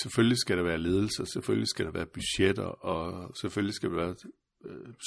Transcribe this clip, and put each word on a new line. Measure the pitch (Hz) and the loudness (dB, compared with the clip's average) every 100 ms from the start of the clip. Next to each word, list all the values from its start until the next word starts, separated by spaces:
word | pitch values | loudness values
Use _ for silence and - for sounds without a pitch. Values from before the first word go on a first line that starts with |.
selvfølgelig | - - 117 120 | 0 4 4 4
skal | - 90 | 2 2
der | |
være | 87 82 | 2 2
ledelse, | 82 95 107 - - | 2 2 2 -2 -4
selvfølgelig | - - 107 110 | -4 0 0 0
skal | - 82 | -2 -4
der | |
være | 87 85 | -4 -6
budgetter, | 87 87 - 95 98 | -6 -4 4 4 4
og | 92 - 92 87 82 90 90 - | -2 -4 -4 -2 -4 -8 -10 -8
selvfølgelig | 92 104 101 - | -4 -2 -2 -2
skal | 95 | -2
der | 85 | 0
være, | 87 90 - - _ _ - | -2 -4 -12 -20 _ _ -16
øh, | - - 117 | -14 -16 -8